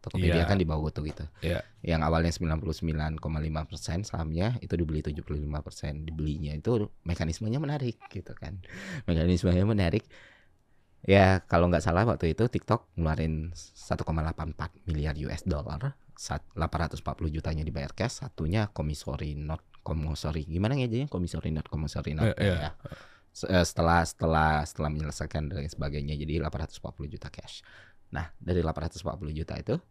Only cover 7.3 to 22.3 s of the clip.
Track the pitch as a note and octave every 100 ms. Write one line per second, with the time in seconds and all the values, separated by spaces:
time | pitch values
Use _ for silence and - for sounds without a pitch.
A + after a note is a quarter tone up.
7.3 | E2+ A2 B2+ D3 D3 B2+ - - G2+ -
8.3 | - - F#2+ - F#3 G3 E3+ - E2 E2+
9.3 | F2+ F#2 F2+ G2+ G#2+ E2+ - - - -
10.3 | - _ _ _ _ _ _ - G2 F#2+
11.3 | F#2 - F2 F2 E2 - F2 A#2 D2+ E2
12.3 | D#2+ A#2+ - - A2 _ - D#2+ D#2 D#2+
13.3 | D#2 D#2+ E2+ - - - D#2+ - D#2+ D#2+
14.3 | - D#2+ D#2 D2 - - D2+ D2+ D2+ C#2
15.3 | - - D2+ C#2 D2 C#3 - - - -
16.3 | D2+ - - D#2+ D#2 E2 - - - D#2+
17.3 | D#2 - D#2 D2+ - C#2 - B2 - C3+
18.3 | - D#2+ A2 G#2 - D2+ D2 - C#2 D2
19.3 | D2 D2+ D#2 - - - D#2+ D#2 D2 D2+
20.3 | D#2 C#2+ E2 G#2 C#3 B2 A2+ C#3+ F2+ F2
21.3 | - D#2+ D#2 - - D2 - - D#2 G#2+